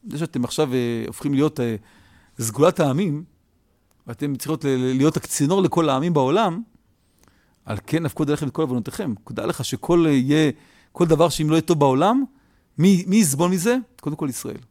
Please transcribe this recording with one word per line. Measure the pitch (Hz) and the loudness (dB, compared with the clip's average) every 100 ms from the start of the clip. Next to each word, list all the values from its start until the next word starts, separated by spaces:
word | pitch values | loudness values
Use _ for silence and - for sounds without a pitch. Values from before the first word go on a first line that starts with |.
| 226 | -10
זה | 143 | -8
שאתם | 160 131 | -6 -4
עכשיו, | 120 - 156 | -6 -2 -2
אה, | 127 120 117 113 | 0 -2 -4 -8
הופכים | - 147 | -8 -4
להיות, | 139 151 151 | 0 0 0
אה, | 120 107 _ _ _ _ _ _ | -4 -4 _ _ _ _ _ _
סגולת | 113 104 160 180 | -8 2 2 4
העמים, | 151 131 196 147 170 _ _ _ _ _ _ _ - | 0 0 -2 -4 -8 _ _ _ _ _ _ _ -18
ואתם | 117 147 135 | -8 -6 -6
צריכות | - 156 | -4 -4
ל-, | 147 | 0
ל-, | 131 127 131 | 0 0 2
להיות | 143 - | 2 2
הצינור | - - 147 196 | -6 -2 0 2
לכל | 185 - 160 | 2 2 2
העמים | 131 165 | 2 0
בעולם, | 156 131 175 220 170 233 _ _ _ _ _ _ _ _ _ - | 2 2 2 0 -2 -12 _ _ _ _ _ _ _ _ _ -10
"על | 104 - | -10 -4
כן | 156 165 | -2 -2
אפקוד | - 151 | -4 -2
עליכם | 147 143 | -2 -4
את | |
כל | - | -4
עוונותיכם." | 160 123 113 - 190 107 | -2 -2 -4 -8 -8 -8
תדע | - 110 - | -10 -8 -6
לך | 170 127 | -6 -6
שכל, | 127 - 175 160 | -8 0 2 4
אה, | |
יהיה, | 139 131 147 156 123 _ _ _ | 2 2 2 2 -2 _ _ _
כל | - 175 | -2 2
דבר | 156 170 | 4 2
שאם | - 151 | 2 0
לא | 160 | 0
יהיה | |
טוב | 160 165 | 2 2
בעולם, | 143 131 175 254 269 _ _ _ _ - | 4 4 4 2 0 _ _ _ _ 2
מי, | 175 190 185 | 4 4 4
מי | 202 | 2
יסבול | 185 135 175 | 2 2 0
מזה? | 185 185 247 240 _ | 0 0 -2 -2 _
קודם | - 151 | -8 -4
כל | 151 | -6
ישראל. | 123 - 107 123 | -6 -10 -12 -16